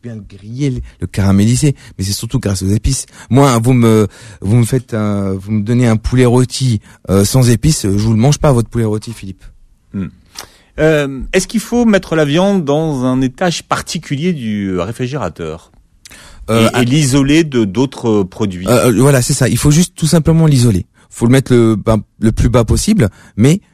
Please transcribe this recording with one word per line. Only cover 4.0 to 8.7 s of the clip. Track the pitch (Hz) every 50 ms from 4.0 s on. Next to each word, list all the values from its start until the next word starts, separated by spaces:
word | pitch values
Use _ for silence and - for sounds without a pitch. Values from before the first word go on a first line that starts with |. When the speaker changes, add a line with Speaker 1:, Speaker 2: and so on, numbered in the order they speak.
| 104 95 - - - - - -
Speaker 1:
vous | - 98 113
me | 123 117
faites | - 135 127 - - 117
un, | 107 107 104 101 101 98 98 95
vous | 95 95 104
me | 110 107 101
donnez | 110 120 123 127
un | 117 110
poulet | 110 - - 127 127 127
rôti, | 120 120 127 127 - - - 131 127 113 101 - - - _ _ -
euh, | 92 98 101
sans | - - 131 123 120
épices, | 117 110 - 156 151 - -
je | 98
vous | 98 101 107 113 113
le | 107
mange | 117 143 147
pas, | - - 151 131
votre | 113 110
poulet | -